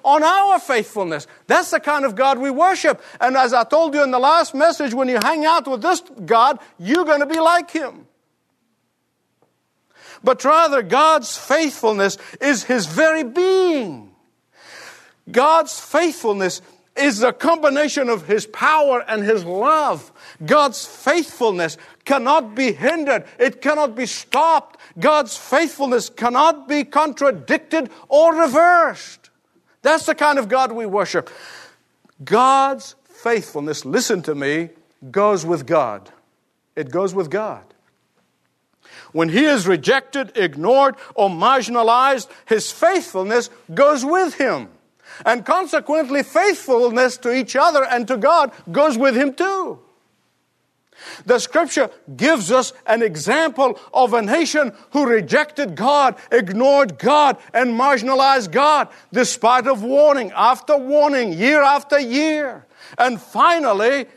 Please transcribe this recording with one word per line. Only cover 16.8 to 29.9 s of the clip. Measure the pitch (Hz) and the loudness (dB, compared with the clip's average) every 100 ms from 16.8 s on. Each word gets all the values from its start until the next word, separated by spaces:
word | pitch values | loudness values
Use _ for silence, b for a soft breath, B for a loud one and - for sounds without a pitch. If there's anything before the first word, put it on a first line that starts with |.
| b - | b -2
is | 285 202 | -2 0
a | 240 | -2
combination | - 294 330 302 277 302 294 247 | 0 -2 0 0 0 -2 -2 -2
of | 220 151 | -4 -2
his | 208 - | -4 -4
power | - 269 311 285 247 - | -2 0 2 2 0 -4
and | 220 | -4
his | 208 220 | -2 -2
love. | 170 185 262 320 262 165 - B B B | -4 -4 0 0 0 -4 -10 B B B
God's | 156 294 285 202 | 0 2 2 -2
faithfulness | - - 254 339 285 - 233 180 165 - B B | -14 -8 -2 -2 -2 -4 -2 -2 -4 -8 B B
cannot | - 269 240 311 226 | -2 -2 2 0 0
be | 214 262 | -4 -4
hindered. | 143 233 330 285 220 B B | -2 -2 -2 -2 -2 B B
It | 262 - | -2 0
cannot | 269 302 285 | -2 0 -2
be | 220 233 | -4 -8
stopped. | - - 254 320 311 - - B 170 | -10 -4 0 2 2 -2 -14 B -4
God's | 240 302 240 - | 0 0 -2 -8
faithfulness | - 285 330 - 277 240 - | -2 0 0 -2 -2 -2 -4
cannot | - 240 247 311 302 262 | -6 -2 2 2 0 -4
be | 294 | -4
contradicted | 262 285 311 226 277 175 120 302 - 320 262 B B | -2 -2 -2 0 -2 -2 -2 -4 -2 -4 -4 B B
or | 285 330 | 4 4
reversed. | 320 320 277 349 349 302 185 - - _ _ _ _ _ _ | 4 2 4 4 4 2 -2 -16 -20 _ _ _ _ _ _
That's | 269 | 0